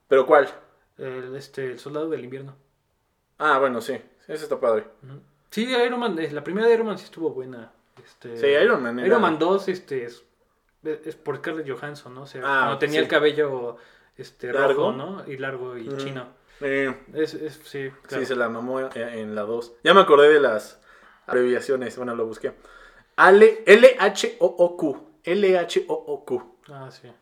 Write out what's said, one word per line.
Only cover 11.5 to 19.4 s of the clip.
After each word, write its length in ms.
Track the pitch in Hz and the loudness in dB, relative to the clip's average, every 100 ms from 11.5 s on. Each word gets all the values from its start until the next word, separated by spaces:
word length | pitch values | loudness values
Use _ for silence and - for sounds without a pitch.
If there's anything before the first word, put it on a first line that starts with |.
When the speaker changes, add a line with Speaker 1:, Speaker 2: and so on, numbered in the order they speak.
| 160 143 | -8 -8
Speaker 2:
Johansson, 460 | 127 147 143 123 | -10 -12 -14 -18
¿no? 80 | 127 | -20
O 40 | 139 | -18
sea, 140 | 135 | -10
Speaker 1:
Ah, 160 | 135 135 | -2 0
Speaker 2:
cuando 160 | 131 135 | 0 -2
tenía 220 | 147 156 | -2 0
Speaker 1:
sí. 40 | |
Speaker 2:
el 40 | 156 | 0
cabello, 680 | 156 147 143 143 131 120 113 _ _ _ - | 2 2 0 -2 -4 -8 -12 _ _ _ -20
este, 360 | - _ 123 | -20 _ -6
Speaker 1:
Largo. 380 | 131 143 139 180 | 0 0 2 -2
Speaker 2:
rojo, 20 | |
¿no? 320 | 175 160 190 135 | -4 -10 -14 -14
Y 60 | 131 | -10
largo 380 | 135 131 127 123 | -10 -8 -12 -12
y 120 | 113 | -12
Speaker 1:
Ujú. 80 | 139 | -10
Speaker 2:
chino. 300 | 139 131 123 _ _ _ | -10 -12 -14 _ _ _
Speaker 1:
Sí. 280 | 139 139 135 127 - | -4 -2 -4 -6 -10
Speaker 2:
Es, 200 | 147 156 | -6 -6
es, 260 | 151 151 143 | -6 -12 -14
sí, 260 | - 143 135 135 - | -16 -12 -12 -14 -12
claro. 160 | 131 | -8
Speaker 1:
Sí, 40 | 123 | -6
se 100 | 123 | -4
la 120 | 117 | -4
mamó 320 | 117 123 131 | -6 -6 -6
en, 100 | 131 | -8
en 400 | 120 120 117 107 | -8 -10 -10 -8
la 80 | 107 | -8